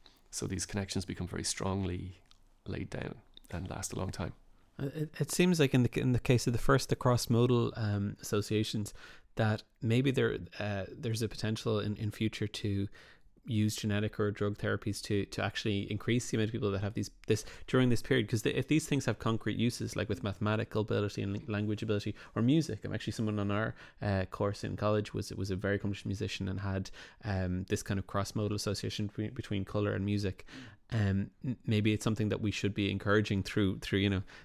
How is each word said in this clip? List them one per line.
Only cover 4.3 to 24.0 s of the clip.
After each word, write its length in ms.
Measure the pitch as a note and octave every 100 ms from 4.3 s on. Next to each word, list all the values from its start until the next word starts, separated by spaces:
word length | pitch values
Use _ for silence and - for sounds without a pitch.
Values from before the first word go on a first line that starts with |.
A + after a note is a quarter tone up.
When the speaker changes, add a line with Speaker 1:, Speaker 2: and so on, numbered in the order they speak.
| - - - _ -
Speaker 2:
Uh, 40 | C3+
it, 160 | D#3+ D3+ -
it 100 | D3
seems 300 | - F3+ E3
like 140 | C3+
in 80 | C3
the, 180 | A#2+ -
in 120 | B2+
the 60 | A#2+
case 280 | - B2 -
of 80 |
the 40 | A2+
first, 300 | - C3+ -
the 80 | -
cross-modal, 800 | B2+ A#2+ - A#2 B2 A#2+ A2+ -
um, 400 | G#2+ G2+ G2+ G2+
associations, 720 | - G#2 - G#2+ A2 A2+ G#2 - - - - -
that 260 | A2 A2 - _
maybe 280 | A2+ A#2 C#3
there, 280 | B2+ A2+ G#2+ E2+ -
uh, 260 | G#2 G2+ F#2+
there's 300 | - A#2+ A2
a 80 | A2
potential 500 | - A2 A2 A#2 G#2+
in, 160 | G#2 G#2
in 140 | G#2+
future 360 | - A2 - G#2
to 420 | - G#2+ G2 G2+ - - - - -
use 300 | G3 A2 G#2+
genetic 460 | - A2 G2+ G#2 -
or 100 | G#2
drug 260 | G#2 G#2 G#2
therapies 460 | G#2+ G#2+ - G2
to, 220 | - G2+ -
to 180 | -
actually 460 | G2+ - A2+ G2+ G2+
increase 400 | G#2+ - A#2+ -
the 60 | A2+
amount 120 | G#2+
of 40 |
people 180 | A2 G#2
that 100 | G2
have 140 | G2+
these, 160 | G#2+ G#2 - -
this 180 | G#2+ - - -
during 220 | B2+ B2+
this 120 | A#2
period. 280 | - C3 G#2
'Cause 140 | A#2
the, 140 | - -
if 120 | B2
these 180 | D#3 -
things 180 | C#3+ B2+
have 120 | G#2
concrete 380 | A#2 A2+ - G#2
uses, 400 | A#2 - A2 -
like 120 | A2
with 140 | G2+
mathematical 600 | G#2 F#2+ G#2 G#2+ G#2+ A2
ability 400 | G#2+ G#2+ G2+ -
and 100 | G2+
lang-, 120 | G#2 -
language 340 | G#2 G#2+ G#2
ability 320 | A2 G#2 G#2+ - - A2
or 60 |
music, 420 | A#2 D#3+ - G#2+
I'm 100 | G2+
actually, 200 | G#2 -
someone 240 | - G#2+ G#2+
on 120 | G2+
our, 240 | G2+ A2+ - - -